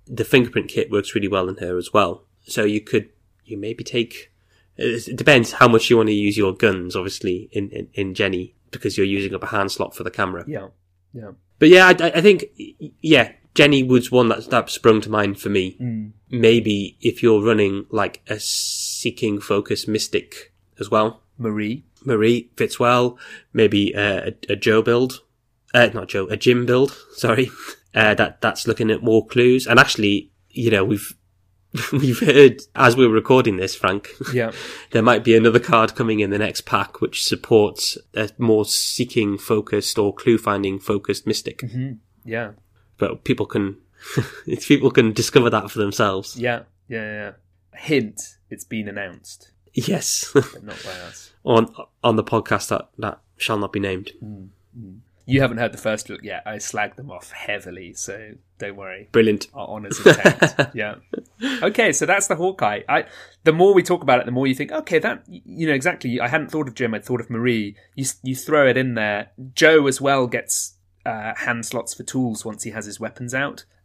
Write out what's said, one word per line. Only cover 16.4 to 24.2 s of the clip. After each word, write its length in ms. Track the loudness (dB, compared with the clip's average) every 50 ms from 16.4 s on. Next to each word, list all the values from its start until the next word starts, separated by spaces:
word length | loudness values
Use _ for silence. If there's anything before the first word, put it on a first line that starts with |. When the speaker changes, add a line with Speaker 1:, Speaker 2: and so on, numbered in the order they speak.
| 4 6 6 4 2 0 -2 -2 -4 -8 -8 _
Speaker 1:
if 200 | -4 -4 0 2
you're 200 | 4 4 4 4 4
running, 400 | 2 2 2 2 0 0 -4 -8 -6
like, 320 | -4 -4 -4 -4 -6 -10 _ -10
a 120 | -10 -8
seeking 1000 | -8 -8 -6 -6 -6 -8 -8 -8 -10 -10 -8 -6 -6 -6 -6 -4 -4 -4 -4 -4
focus 460 | -4 -2 -2 -2 -2 -4 -6 -6 -4
mystic 680 | -4 -4 -4 -4 -4 -6 -6 -6 -8 -20 -20 -20 _ _ _ _ _ _ -12
as 100 | -6 -2
well. 320 | 0 0 0 0 -4 _ _ _ _
Speaker 2:
Marie. 480 | -8 -6 -6 -4 -4 -4 -6 -6 -10 -12 _ _ _ -4
Speaker 1:
Marie 460 | -2 0 2 2 2 2 0 -2 _ _
fits 240 | -6 -6 -4 -2 -2
well. 380 | 0 2 2 2 0 0 -4 -8 -20 -20 -20 -20 _ _
Maybe, 420 | 0 2 2 4 4 2 0 0 -2
uh, 360 | -2 -2 -2 -2 -4